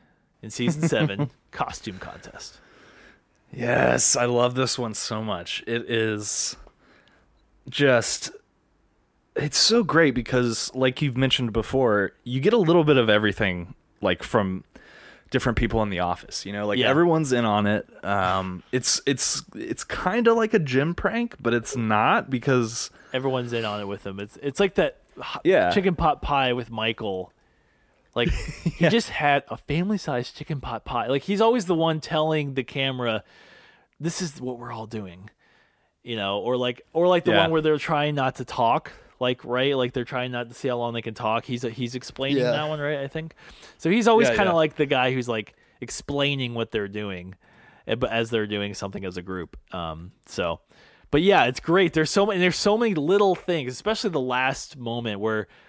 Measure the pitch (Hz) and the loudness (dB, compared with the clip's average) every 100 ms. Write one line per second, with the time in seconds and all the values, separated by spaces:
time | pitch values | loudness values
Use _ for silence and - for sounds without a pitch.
0 | _ _ _ _ 107 - 123 151 165 120 | _ _ _ _ -12 -2 -2 0 0 2
1 | 139 98 143 - _ - - - 110 92 | 0 0 -4 -8 _ -8 -6 -6 -10 -10
2 | - - - - - - _ - - - | -14 -16 -18 -18 -18 -20 _ -20 -20 -20
3 | - _ _ _ _ 123 120 127 127 123 | -20 _ _ _ _ -6 0 2 4 4
4 | - 127 120 120 123 123 127 - 117 107 | 2 2 2 2 2 2 -2 -2 -4 -6
5 | - 107 110 90 87 - - 117 110 113 | -6 -6 -4 -6 -6 -8 -4 -4 -2 0
6 | 110 107 104 - - - - _ _ _ | 0 -2 -4 -4 -4 -8 -18 _ _ _
7 | _ _ _ _ _ _ - - 143 120 | _ _ _ _ _ _ -10 2 4 4
8 | 110 - - - _ _ _ _ _ _ | 2 -4 -6 -12 _ _ _ _ _ _
9 | _ _ _ - 147 - - 233 170 151 | _ _ _ -4 -2 2 4 4 4 4
10 | 156 123 113 127 123 113 - 127 131 127 | 4 2 0 0 2 0 -4 0 0 2
11 | 147 120 131 - 120 110 - 131 123 104 | -2 0 0 0 0 -2 -2 2 2 2
12 | 95 - - 127 165 233 165 175 151 135 | 0 -4 -6 0 2 4 6 6 6 6
13 | 110 104 107 - 101 87 87 - _ _ | 6 4 4 0 -2 -2 -8 -16 _ _
14 | 98 90 - 117 98 92 - - - - | -2 -2 0 2 2 -4 -10 -20 -20 -20
15 | - - _ 127 123 110 113 113 107 90 | -20 -20 _ -2 0 0 0 0 -2 -2
16 | 90 87 - - 95 104 104 104 120 139 | -2 -4 -8 -12 -8 -6 -2 0 2 4
17 | 175 160 143 123 113 104 104 104 - - | 4 2 2 2 2 2 2 0 -2 -10
18 | - 101 92 95 92 90 - 127 - - | -2 0 2 0 -2 -8 -4 -2 0 0
19 | - 135 - - - 104 - - - - | 0 0 0 -2 -6 -12 -8 -8 -8 -4
20 | 180 226 226 226 220 190 143 127 156 175 | -2 2 2 2 2 2 2 2 0 0
21 | - 226 240 - 117 117 110 123 110 107 | -2 -2 -4 -4 0 0 0 -2 0 2
22 | 127 214 - 127 139 127 113 117 - - | 4 2 0 -2 2 2 2 -4 -8 -12
23 | - 131 131 131 120 117 110 104 101 101 | -8 -4 -2 -2 -4 -4 -4 -6 -6 -8
24 | 101 98 107 - 143 135 196 - 151 - | -8 -10 -10 -8 -4 0 2 2 -2 -4
25 | _ - - - 165 180 90 196 185 165 | _ -16 -14 -2 4 4 4 2 2 2
26 | 160 143 - 139 131 123 110 110 113 110 | 0 0 0 0 0 -2 -4 -4 -2 -2
27 | 107 92 92 _ _ _ _ _ _ _ | -4 -6 -8 _ _ _ _ _ _ _
28 | _ 120 120 - - - 165 - 165 226 | _ 0 0 0 -4 -6 -4 2 4 4
29 | - - 147 143 - 135 - 147 190 208 | 0 0 2 2 0 -8 -4 -2 0 -2
30 | - 123 123 - - 143 123 117 - 123 | -2 -4 -4 -10 -8 -6 -6 -8 -6 -4
31 | 113 139 - 202 226 247 175 165 165 156 | 0 -2 0 2 4 4 2 2 2 0
32 | - 156 156 156 143 131 120 143 135 127 | -2 0 0 0 -2 -4 -4 -4 -4 -2
33 | 120 110 - - - - - _ _ - | -2 -2 -6 -20 -20 -20 -20 _ _ -8
34 | 156 - 175 139 127 123 120 117 110 113 | -6 -4 -6 -6 -8 -8 -10 -10 -10 -10
35 | 98 87 110 _ _ _ _ _ _ _ | -10 -14 -20 _ _ _ _ _ _ _
36 | 123 113 98 101 120 127 123 120 - 160 | -8 -4 -2 -2 -2 0 -2 -6 -6 2
37 | 175 180 - 101 95 160 156 151 - 151 | 4 4 4 4 4 2 2 0 0 0
38 | 147 147 131 - 123 - 117 147 - - | 2 2 0 -2 -6 0 2 2 -2 -16
39 | - - 123 123 120 123 139 135 123 127 | -20 -4 -2 -2 -2 0 2 2 0 -2
40 | 120 131 127 123 117 117 135 123 120 117 | -4 -4 -4 -6 -8 -6 -4 -2 -2 -4
41 | 113 107 113 113 - 120 120 110 120 127 | -8 -6 -2 -2 -4 -6 -6 -6 -6 -6
42 | - - 135 139 123 147 151 151 147 147 | -10 -6 -2 2 2 0 -2 -4 -4 -4
43 | 139 160 160 - - - - - 165 220 | -6 -8 -10 -14 -20 -20 -20 -4 2 4
44 | 220 220 - 214 190 170 160 - 143 135 | 6 6 6 4 4 4 2 0 0 2
45 | 127 131 120 110 107 _ _ _ 123 - | 2 0 -2 -4 -6 _ _ _ -10 -8
46 | - 143 143 139 123 117 113 110 101 104 | -4 0 0 0 -4 -4 -4 -4 -4 -6
47 | 104 90 90 92 _ - - - - 117 | -8 -8 -12 -18 _ -20 -20 -16 -6 -2
48 | 123 117 113 113 107 104 101 98 98 101 | 0 0 0 0 0 -2 -4 -6 -8 -6
49 | 95 90 90 92 82 - - 92 82 80 | -8 -8 -8 -8 -10 -14 -12 -10 -8 -10
50 | 90 - - - - 113 _ _ - _ | -14 -20 -8 -4 -2 -4 _ _ -20 _
51 | _ 147 185 180 123 131 - 180 175 160 | _ 2 4 4 4 0 0 2 2 2
52 | 156 202 202 190 180 - 208 214 233 165 | 2 2 2 2 2 2 2 2 2 0
53 | 147 202 196 175 - 170 127 127 208 220 | 2 4 4 2 -2 -4 -4 -6 -4 -2
54 | 208 156 127 123 131 131 - 135 117 117 | -2 -2 0 0 0 -2 -10 -10 -6 -4
55 | 117 101 110 107 98 - | -4 -2 -2 -2 -4 -14